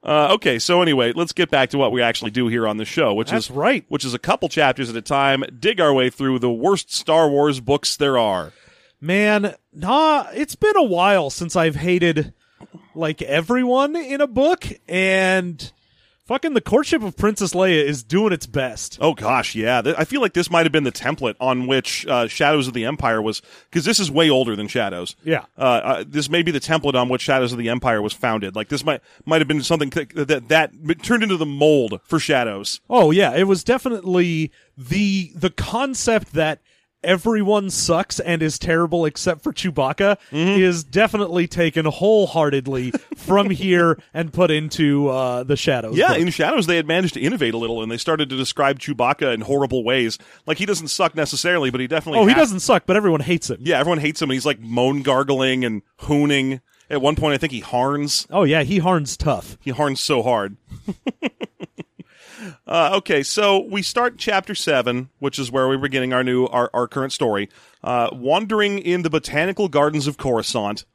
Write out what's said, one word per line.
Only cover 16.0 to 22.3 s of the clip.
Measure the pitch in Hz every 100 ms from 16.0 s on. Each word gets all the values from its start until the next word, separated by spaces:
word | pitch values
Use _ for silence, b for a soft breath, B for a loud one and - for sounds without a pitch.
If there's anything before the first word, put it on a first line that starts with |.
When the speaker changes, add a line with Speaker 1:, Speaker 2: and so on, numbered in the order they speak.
| _ _ _
Speaker 2:
fucking | 262 320
The | 262
Courtship | - 226 294 320
of | 214 -
Princess | 208 208 196
Leia | 175 190 165
is | 143 147
doing | 117 180 214
its | 170 -
best. | 127 131 110 - -
Speaker 1:
Oh, | 147
gosh, | 147 107 127 110 110
yeah. | 110 123
Th-, | 117 165
I |
feel | 160 269
like | 226
this | 175 170
might | 170 165
have |
been | 151
the | 139
template | - 127 151 131 107
on | 131 127 127
which, | 135 - - -
uh, | 123
Shadows | 117